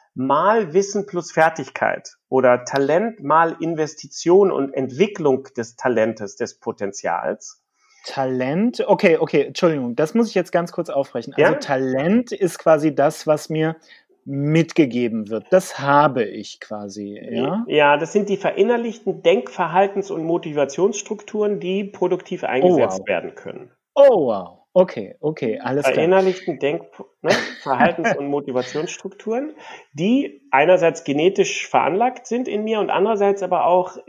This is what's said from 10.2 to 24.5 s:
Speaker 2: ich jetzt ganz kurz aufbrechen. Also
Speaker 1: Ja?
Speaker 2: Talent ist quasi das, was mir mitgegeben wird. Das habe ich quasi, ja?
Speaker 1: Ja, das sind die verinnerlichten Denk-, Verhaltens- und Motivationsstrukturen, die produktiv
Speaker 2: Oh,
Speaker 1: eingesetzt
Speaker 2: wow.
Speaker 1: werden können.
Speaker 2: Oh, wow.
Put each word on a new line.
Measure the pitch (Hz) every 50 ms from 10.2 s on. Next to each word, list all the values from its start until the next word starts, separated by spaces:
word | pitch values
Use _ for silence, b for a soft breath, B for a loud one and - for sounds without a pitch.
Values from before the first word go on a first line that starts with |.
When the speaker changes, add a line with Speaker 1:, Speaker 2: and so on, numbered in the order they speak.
| 233 214
Speaker 2:
ich | -
jetzt | 190 165 - -
ganz | 175 170 170
kurz | - - 160 -
aufbrechen. | 135 139 135 - - 120 113 139 -
Also | - 151 196 247
Speaker 1:
Ja? | 294
Speaker 2:
Talent | 262 - 139 131 135 131 131 135 147 175 208 240 240 -
ist | 208 - 196 170 - -
quasi | - 170 160 147 151 156 139
das, | 139 139 151 156 - - 156
was | 151 147 - -
mir | 160 156 156 160 160 160 b b b b b b _ _ _
mitgegeben | 135 139 139 143 147 156 165 160 160 - - 151 123 117 123 120 113 113 110 107 101
wird. | 113 110 - -
Das | 185 185 185 - - -
habe | 135 139 143 147 151 151 127 127 110
ich | 101 98 107 101 - - -
quasi, | - - 107 104 104 101 98 104 101 101 104 120 120 120
ja? | 117 117 131 143 180 226 240 -
Speaker 1:
Ja, | - 151 147 143 147 147
das | 165 160
sind | - 208 202 208
die | 196 -
verinnerlichten | - 185 - - 196 233 240 233 233 233 202 - - 196 165 160
Denk-, | - 170 185 240 247 -
Verhaltens- | - - 175 160 165 185 202 196 196 196 190 196
und | - 160 160
Motivationsstrukturen, | 165 170 170 - 170 147 147 139 139 - - 180 214 - - - - 220 202 - - - 214 208 208 208 170
die | 175 180 190 202 208
produktiv | 196 - - 185 175 180 175 - - 185 - -
Speaker 2:
Oh, | -
Speaker 1:
eingesetzt | 120 131 - 180 175 139 120 101 95 95
Speaker 2:
wow. | 95 104
Speaker 1:
werden | 95 85 - 82 -
können. | - - - - - - - _ _ _ _ _
Speaker 2:
Oh, | 294 277 269 240 185 143 120
wow. | 107 98 90 -